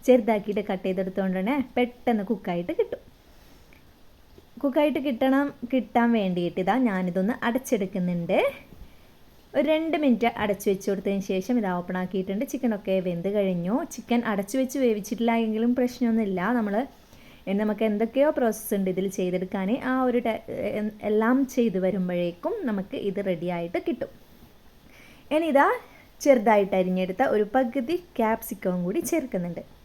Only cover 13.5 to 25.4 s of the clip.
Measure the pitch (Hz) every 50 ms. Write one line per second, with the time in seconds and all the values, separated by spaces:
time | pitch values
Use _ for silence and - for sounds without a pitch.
13.5 | 185 175 170 180 214 285 339 - - - 226 - 240 240 233 226 208 196 196 196
14.5 | - 262 262 254 - 285 262 240 220 208 196 - 240 196 233 233 233 233 226 220
15.5 | 214 220 226 240 247 254 247 247 247 - 254 233 220 226 220 196 190 180 175 208
16.5 | 247 247 214 202 196 214 277 269 - - - - - - - - - - - -
17.5 | 196 202 214 214 214 208 220 220 208 208 226 226 - 262 277 302 302 302 254 226
18.5 | 220 226 - - 226 196 196 185 180 185 185 202 190 - 190 180 180 180 185 185
19.5 | - 196 190 190 226 277 - 262 254 262 262 254 240 247 240 233 220 - - -
20.5 | - - - 208 - 214 208 214 208 - - 208 214 214 220 226 254 269 277 254
21.5 | - - 233 226 190 190 180 185 196 196 180 180 180 175 175 175 170 - - 320
22.5 | 415 453 370 247 214 196 190 202 - - - 202 190 202 196 196 180 160 170 175
23.5 | 175 170 170 170 - 349 339 - 294 - - - - - - - - - - -
24.5 | - - - - - - - - - - - - - - - - - 311